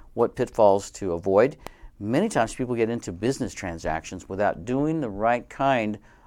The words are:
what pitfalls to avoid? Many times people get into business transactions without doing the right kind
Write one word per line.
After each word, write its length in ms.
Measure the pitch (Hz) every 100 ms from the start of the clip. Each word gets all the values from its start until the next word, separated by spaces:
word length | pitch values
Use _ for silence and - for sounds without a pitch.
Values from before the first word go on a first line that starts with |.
| -
what 220 | - 117 -
pitfalls 540 | 123 - 104 98 -
to 240 | - 98
avoid? 440 | 85 95 95 131 151 - - - -
Many 280 | 101 131 214
times 280 | 170 113 -
people 180 | 123
get 160 | 120 113
into 220 | 117 -
business 420 | 90 110 135 113
transactions 720 | - 95 82 82 80 - 92 -
without 380 | 95 101 - 90
doing 340 | 127 151 160
the 100 | 127
right 360 | 95 110 120 -
kind 520 | - 139 131 107 104 - -